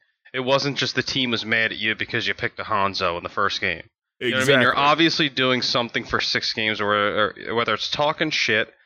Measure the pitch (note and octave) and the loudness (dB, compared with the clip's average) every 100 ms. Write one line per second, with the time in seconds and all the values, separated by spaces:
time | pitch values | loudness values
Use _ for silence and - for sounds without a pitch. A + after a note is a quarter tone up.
0 | _ _ - B2+ B2+ C#3 C#3 B2+ C3 - | _ _ -12 -6 0 0 0 -2 -2 -2
1 | - C3+ B2 A2+ G#2+ A2+ A2 G2+ A2 G#2+ | -2 -2 0 -2 0 0 0 0 -2 -2
2 | G2+ A#2+ G2 - A#2+ - F#2 G#2+ G2 F#2 | -2 -2 -2 -4 -6 -6 -2 0 0 0
3 | F#2 E2+ F2 - G2 - G2+ E2+ - _ | -2 -2 -6 -2 -2 0 -2 -4 -8 _
4 | _ _ A#2+ C3 C3 C3+ B2 C3 C#3+ D3+ | _ _ -2 0 4 4 4 4 2 4
5 | D#3+ D3+ D3+ C3 C3 B2+ A#2 C3 A#2 B2+ | 4 2 -2 0 2 2 0 -2 -2 -4
6 | A2 A#2 - A#2+ - - A2 G#2 G#2 G#2 | -2 -2 0 -2 -2 -2 -2 0 2 2
7 | G#2 F#2 G#2 G2 - A2+ A2+ G#2+ - - | 2 2 0 -2 -4 -2 0 -2 -2 0
8 | D3 D#3 D#3 - - A2 - _ | 0 0 -2 0 2 2 0 _